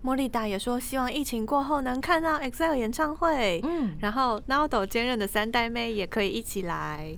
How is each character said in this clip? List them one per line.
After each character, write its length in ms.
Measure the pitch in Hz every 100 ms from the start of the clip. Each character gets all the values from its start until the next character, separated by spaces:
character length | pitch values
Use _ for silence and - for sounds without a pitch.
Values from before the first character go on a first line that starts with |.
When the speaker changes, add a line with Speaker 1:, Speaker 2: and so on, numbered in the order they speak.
Speaker 1:
莫 120 | 254 262
莉 140 | 262
达 180 | 233 220
也 100 | 196
说 220 | 240 247
希 180 | 247 269
望 120 | 247
疫 120 | 262
情 200 | 285 233
过 200 | 220 285
后 180 | 277 294
能 180 | 262 254
看 220 | 277 339
到 140 | 320 302
X 280 | 269 240
L 120 | 330 277
演 140 | 220
唱 220 | 233 311 311
会。 440 | 339 294 214 170
Speaker 2:
嗯。 340 | 247 339 240 156
Speaker 1:
然 140 | 202
后 260 | 226 254 214
Naoto 440 | - 277 302 233 190
兼 200 | 233 240
任 120 | 247
的 80 | 202
三 260 | 214 214
代 160 | 240 233
妹 240 | 233 233
也 140 | 214 175
可 160 | -
以 80 | 202
一 120 | 226
起 200 | 226 196
来。 560 | 180 160 151 151 156